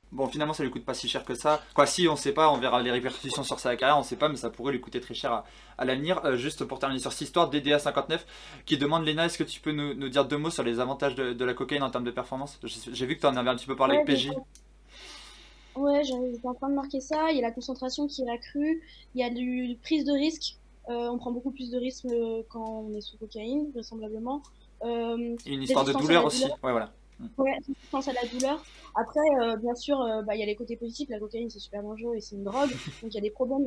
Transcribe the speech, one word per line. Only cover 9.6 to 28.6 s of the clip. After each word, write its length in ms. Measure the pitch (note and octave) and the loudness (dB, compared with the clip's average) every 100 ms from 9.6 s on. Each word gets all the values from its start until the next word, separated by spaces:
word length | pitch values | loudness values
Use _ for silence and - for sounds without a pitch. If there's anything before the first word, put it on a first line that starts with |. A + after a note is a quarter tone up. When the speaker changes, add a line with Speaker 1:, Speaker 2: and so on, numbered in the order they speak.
Speaker 1:
peux 100 | D#3 | -4
nous, 220 | D3+ C#3+ | -2 -2
nous 160 | C3+ C3+ | -4 2
dire 160 | C#3 B2 | 2 2
deux 120 | B2 | 0
mots 100 | A#2 | 0
sur 140 | A#2 | 0
les 160 | A#2+ A#2 | 0 0
avantages 340 | B2+ C3+ C#3 | -2 0 0
de, 200 | B2+ B2+ | 0 -2
de 120 | A#2 B2 | 0 -2
la 80 | |
cocaïne 300 | A#2+ C3 C#3+ | 0 -2 0
en 80 | C3 | 0
termes 140 | B2 A#2+ | -2 -2
de 60 | |
performance ? 480 | A#2+ A#2+ C3 C#3+ - | -4 -6 -6 -8 -10
J'ai, 280 | A2+ A2+ A#2+ | -12 -10 -10
j'ai 140 | B2+ B2+ | -4 -2
vu 120 | B2+ | 2
que 40 | |
t'en 140 | C#3+ B2+ | 2 4
avais 160 | A#2+ | 0
un 40 | A#2+ | 0
petit 120 | - | -4
peu 80 | C3+ | 2
parlé 220 | C3 D4 | 4 4
Speaker 2:
Ouais, 40 | |
Speaker 1:
avec 60 | C#4+ | 4
P 80 | C3+ | 2
J. 140 | C#3 | 2
Speaker 2:
j'ai 80 | C4 - - - - - - - - - - - - - B3+ | -4 -10 -20 -20 -20 -20 -20 -18 -18 -20 -20 -20 -20 -14 0
Ouais, 280 | C#4+ C#4+ | 4 4
j'ai, 100 | C#4 B3 B3+ | 2 0 -2
j'étais 140 | A#3+ B3 | -2 -6
en 80 | B3 | -4
train 140 | C4+ | 0
de 40 | |
marquer 260 | C#4 C#4 C4+ | 0 0 -6
ça. 280 | - D#4 D#4+ | -2 0 2
Il 60 | C#4+ | 2
y 40 | |
a 40 | |
la 80 | A#3 | 0
concentration 560 | A#3+ B3 B3+ B3+ D4 C#4+ | -2 -8 -6 -6 -2 -4
qui 160 | C#4 | -2
est 60 | B3 | -4
accrue. 500 | A#3 - C#4+ D4+ D#4+ - - - | -4 -6 -2 0 0 -4 -20 -8
Il 80 | B3 | -4
y 20 | |
a 60 | A#3+ | -2
du 480 | A#3+ B3 B3+ B3 A#3 | -2 -2 -2 -4 -6
prise 220 | - E4 C#4+ | 0 2 4
de 60 | |
risque. 440 | C#4 D#4 D#4+ - - - - - | 4 2 0 -8 -10 -20 -18 -6
Euh, 180 | A#3+ A#3+ | -4 -2
on 120 | A#3+ | -2
prend 120 | B3 | -4
beaucoup 200 | A#3+ C4+ | -4 -6
plus 180 | C4+ B3 | -6 -4
de 80 | B3 | -2
risques, 280 | B3+ - B3+ | -2 -4 -2
euh, 360 | A#3 A3+ A3+ A3+ | 0 0 -4 -6
quand 380 | A#3 A3 A3 A3 | -8 -8 -6 -6
on 80 | G#3+ | -8
est 40 | |
sous 140 | G#3 - | -10 -14
cocaïne, 520 | G#3+ G#3+ A3 C#4+ D4+ | -12 -8 -4 -2 -2
vraisemblablement. 680 | B3 A3 A3+ G#3+ A3 A#3 C#4+ - - - - | -6 -10 -10 -8 -6 -6 -6 -10 -20 -20 -8
Euh, 520 | A#3 A#3 A#3 A#3 A#3 A#3 - | -4 -2 -2 -2 -4 -6 -4
Speaker 1:
Et 80 | |
une 80 | C3+ | -4
histoire 240 | C3+ B3+ C#3 | 4 4 4
de 60 | |
Speaker 2:
résistance 100 | C#3+ | 4
à 60 | D3+ | 6
Speaker 1:
douleur 140 | E3+ | 6
Speaker 2:
la 40 | D3+ | 6
Speaker 1:
aussi. 140 | B2 | 2
Speaker 2:
douleur. 160 | C4 - | 0 0
Speaker 1:
Ouais, 80 | C3 | 0
voilà. 200 | A#2 G#2+ - - - | 0 0 -10 -20 -16
Hmm. 80 | A3+ - | -10 0
Speaker 2:
Ouais, 160 | C4+ D4+ C#4+ | 0 0 -6
résistance 400 | C4+ - C4+ C4+ | -10 -4 -4 -2
à 60 | |
la 140 | B3 A#3+ | -2 -4
douleur. 320 | B3 C4 D#4+ | 0 0 0